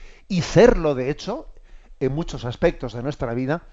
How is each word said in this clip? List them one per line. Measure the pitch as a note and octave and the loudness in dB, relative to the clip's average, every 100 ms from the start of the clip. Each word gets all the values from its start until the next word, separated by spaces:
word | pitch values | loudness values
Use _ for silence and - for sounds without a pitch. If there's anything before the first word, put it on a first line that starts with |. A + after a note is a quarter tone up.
| - - - | -20 -20 -6
y | F#3 | -4
serlo | - D#3+ A#3+ A3 D#3 | 4 8 8 6 2
de | C3 B2+ | 0 -4
hecho, | D3+ F3+ C4+ - - - - - - | -6 -8 -10 -12 -20 -20 -20 -20 -6
en | C3 | -4
muchos | C#3+ E3+ C3 A#2+ | -2 -6 -8 -8
aspectos | A#2 E3+ - B2 | -2 -2 -2 -8
de | A#2+ | -8
nuestra | B2 A#2 B2+ | -8 -6 -6
vida, | A#2+ C3 E3+ - | -4 -4 -4 -8